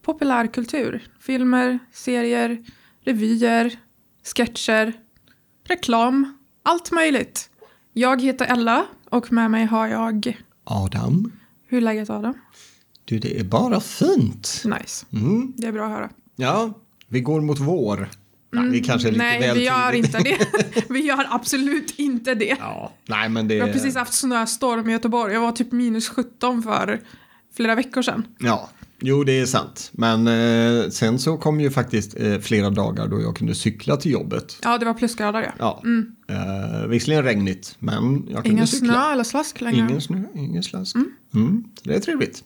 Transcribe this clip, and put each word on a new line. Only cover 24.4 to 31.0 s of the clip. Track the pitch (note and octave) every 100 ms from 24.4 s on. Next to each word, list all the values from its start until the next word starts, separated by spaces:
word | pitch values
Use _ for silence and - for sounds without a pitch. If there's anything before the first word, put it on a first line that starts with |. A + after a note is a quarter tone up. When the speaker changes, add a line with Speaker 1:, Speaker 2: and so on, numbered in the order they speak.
| A3+ - C4 A#3 A3
Speaker 1:
i |
Göteborg. | A3+ A3+ A#3+ G#3+
Jag | A3
var | A#3
typ | A#3 A#3
minus | B3 A#3+ A3 A3+
sjutton | - A#3+ - B3 B3
för | A3 G#3 F#3+ A3 - - _ _ _ -
flera | A3+
veckor | A3+ C4 -
sedan. | A#3+ A2+ - -
Speaker 2:
Ja, | A#2+ G#2+ - - - _
jo, | B2+ C#3
det | C#3 C3
är | B2
sant. | G#2+ C#2+ - -
Men, | - A2+ A2+ A#2
eh, | A2+ A#2 A#2 A#2 A#2 G#2+
sen | -